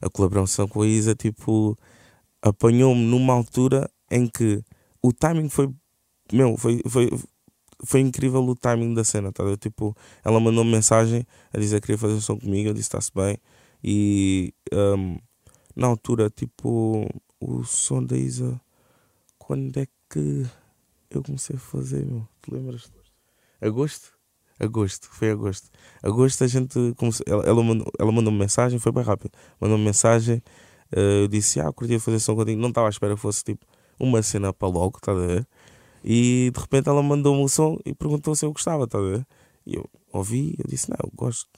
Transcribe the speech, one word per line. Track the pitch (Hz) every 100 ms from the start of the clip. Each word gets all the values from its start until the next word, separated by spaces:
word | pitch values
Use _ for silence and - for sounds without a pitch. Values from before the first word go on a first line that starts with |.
a | 95
colaboração | - 95 98 95 - 101
com | 104
a | 107
Isa, | 110 107
tipo, | 104 113 104 - 110 107 107 _ _ _ _ _ _
apanhou-me | 107 104 117 120 131 123
numa | 117 123 131
altura | 123 113 - 127 135 - - _
em | 120 120
que | - 113 104 - - _ _
o | 127
timing | 117 156 165 151
foi, | - 139 135 _ _ _ _ -
meu, | 113 131 110
foi, | 117 120 -
foi, | 123 120 - - _ _ _ _ -
foi | - 135
incrível | 135 127 131 131 127
o | 123
timing | 120 117 117
da | 117
cena, | 110 107 98
tá | -
a | 98
ver? | 101
Tipo, | 107 - 107 107 - -
ela | 113 113
mandou-me | 113 113 117
mensagem | 113 110 113 113 117 123 _ _
a | -
dizer | 104 104
que | -
queria | 107
fazer | 110
um | 107
som | 107 107
comigo, | 104 98 107
eu |
disse, | 107 104
"Tá-se | - -
bem." | - 98 104 _ _ _ _
E, | - 104 104 101 98 95 90 - -
hum, | 101 101 98 92 82 - _ _ _ _ -
na | 123
altura, | 113 - 117 107
tipo, | - 120 - 120 117 110 110 107 - - _
o | 131 123 117
som | - - 131
da | 127 127
Isa, | 131 123 127 123 - _ _ _ _ _ _ _
quando | - 135 135 131
é | 135 _ _
que | 151 147 143 127 - _ _ _ _ _
eu | 139
comecei | 135 135 - 135
a |
fazer, | - 135 131 139 139
meu? | 120 110 _
Te | -
lembras? | 127 131 120 - _ _ _ _ _ _ _
Agosto? | 110 110 151 - - _ _ _ _ _
Agosto, | 107 113 98 - -
foi | - 110
agosto. | 107 104 95 - _ - -
Agosto | 101 110 131 - 127
a |
gente | 127 131 131 120 123
começou, | 120 113 -
ela, | 104
ela | - 113
mandou, | 117 113 - -
ela | 107
mandou-me | 113 110 107
mensagem, | 101 - 123 123
foi | -
bem | 127
rápido. | 117 101 - - - _
Mandou-me | 101 107
mensagem, | 107 104 113 117 113 117 - - - _ _
eh, | 95 98 101
eu | 101
disse, | 104 101 135
"Ah, | 156
curtia | - 117 117
fazer | 110 110
som | 110 110
contigo." | 110 107
Não | 120
estava | 117 110
à |
espera | 104 104 104
que |
fosse, | 104 104
tipo, | - 104 _ _ _ -
uma | 131 113
cena | 107 104 98
para | 95 95
logo, | 90 90 -
tá | -
a | 95
ver? | 87 90 127 _ - - _ _
E | - 117 123 123 127
de | 120
repente | - 139 143
ela | 143
mandou-me | 143 147 143 139
o | 139
som | - 156 165 -
e |
perguntou | 131 151 147 156 151
se | 151
eu |
gostava, | 151 - 160 117
tá | 107
a |
ver? | 98 101 131 _ _ _ -
E | -
eu | - _ _
ouvi, | 92 95 120 151 -
eu | -
disse, | 131 -
"Não, | -
eu | -
gosto, | - 123 117 -